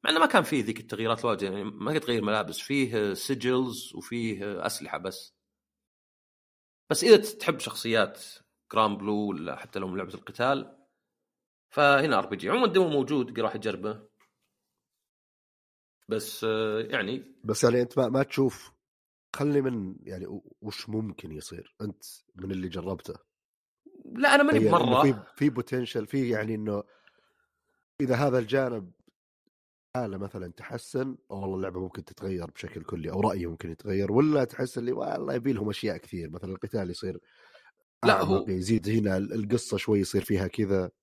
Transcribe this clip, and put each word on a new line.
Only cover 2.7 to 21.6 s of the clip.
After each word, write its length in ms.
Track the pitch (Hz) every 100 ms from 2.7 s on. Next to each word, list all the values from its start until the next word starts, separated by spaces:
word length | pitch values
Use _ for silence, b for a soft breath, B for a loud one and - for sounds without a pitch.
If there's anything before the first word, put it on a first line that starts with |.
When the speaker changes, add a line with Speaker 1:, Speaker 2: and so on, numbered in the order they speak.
| 139 131 113 104
Speaker 1:
سجلز 760 | 92 - 127 120 127 127 107 -
وفيه 720 | - - 120 113 95 101 92 -
أسلحة 320 | - - 78
بس. 340 | 92 - - _ _ _ _ _ _ _ _ _ _ _ _ _ _ _ _
بس 140 | 156
إذا 120 | 202 214
تحب 420 | - - - 160
شخصيات 680 | - - 117 113 95 - - - _ _ _
جرامبلو 560 | 110 107 101 101 104 104
ولا 280 | 85 82 -
حتى 220 | - -
لو 100 | 92
من 100 | 92
لعبة 160 | 90
القتال، 600 | 92 - 104 123 139 - - _ _ _ _ _ _ _ _ _
فهنا 480 | - 143 139 151 117
آر 80 | 196
بي 100 | 101
جي. 120 | 104
عمومًا 160 | 220 233
الديمو 220 | 185 180
موجود، 520 | 143 127 147 127 113
راح 140 | 107 107
يجربه. 520 | 107 98 107 107 - _ _ _ _ _ _ _ _ _ _ _ _ _ _ _ _ _ _ _ -
بس، 360 | 110 - -
آه، 360 | 113 110 110 107
يعني 540 | 117 135 101 131 - -
Speaker 2:
بس 200 | 107 107
يعني 180 | 120 123
أنت 160 | 120 -
ما، 100 | 123
ما 140 | 131
تشوف، 500 | 139 - 135 - - _ _ _ _ _ _ -
خلني 240 | 147 143
من، 360 | 131 117 92 -
يعني، 240 | - 92 95
و-، 300 | 101 - -
وش 280 | 107 - -
ممكن 440 | 110 110 - 85
يصير؟ 420 | 78 - -